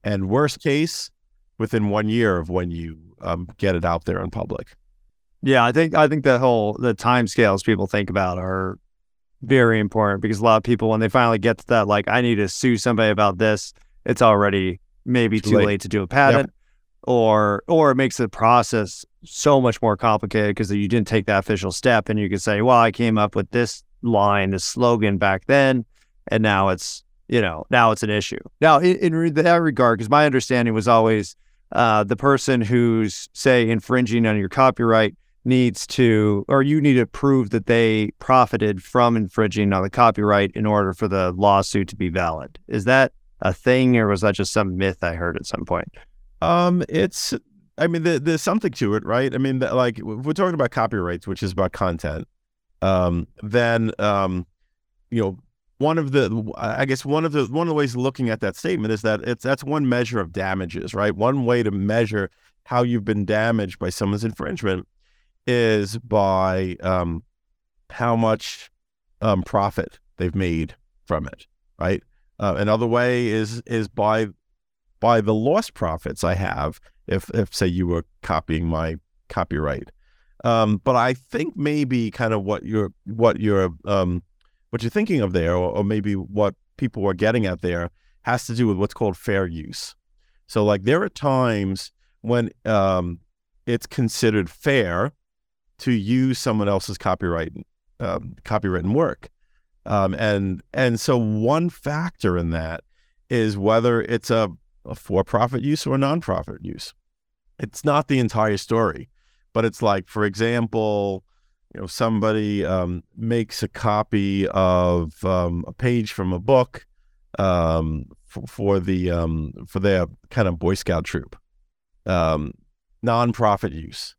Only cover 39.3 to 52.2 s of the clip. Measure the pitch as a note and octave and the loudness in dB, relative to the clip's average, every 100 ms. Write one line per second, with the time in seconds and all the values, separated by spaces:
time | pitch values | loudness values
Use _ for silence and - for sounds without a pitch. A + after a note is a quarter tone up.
39.3 | - G#2+ F#2+ G2+ F#2+ F#2+ - A#2 G#2+ G#2 | 0 0 2 2 2 -2 4 4 4 2
40.3 | G2+ G2+ - G#2+ G#2 G2 F2+ G#2+ F#2+ F2+ | 2 2 -2 0 2 0 -2 -2 0 0
41.3 | F2+ G2+ G2 F#2+ G2+ F#2+ - F#2 F2 F2 | 2 4 4 2 -2 -4 -4 -4 -2 -4
42.3 | D#2+ B1+ - - G#2+ G2+ C3 C3 _ _ | -6 -10 -18 -8 -4 2 4 4 _ _
43.3 | _ F#2+ F2 B2+ B2+ B2+ B2 G#2+ G2 G#2 | _ -4 0 2 4 4 4 2 2 0
44.3 | G2 F#2+ A2+ G2 F2+ F#2+ F2+ F2 E2+ F2 | 0 -2 0 -2 0 -2 -2 -6 -4 -6
45.3 | - - - - F2 - - - - - | -6 -8 -8 -4 -6 -6 -16 -20 -20 -20
46.3 | _ D#3+ E3+ F3 F3+ - D#3+ G3 - - | _ 0 2 2 0 0 -2 -2 -2 -6
47.3 | A#3 _ _ _ - E3 E3+ D#3+ D#3 D3 | -8 _ _ _ -2 -2 0 0 0 0
48.3 | D#3+ - G#3 F#3 A#2+ G#2+ G#2+ - A#2 C3+ | -2 0 -2 -2 -2 0 0 0 0 0
49.3 | B2+ C3+ C3 B2+ B2+ B2 A2 G#2+ G#2+ C#3 | 0 -2 0 0 0 0 -2 -10 -8 -6
50.3 | D#3 F#3 E3 B2 - A2+ G#2+ F2 F2 - | -2 -2 0 -2 0 -2 -2 -4 -6 -8
51.3 | F#2+ G2 F#2+ F#2 - F#2+ E2 D#2 D#2 | -6 -4 -2 -2 0 -2 -2 -6 -8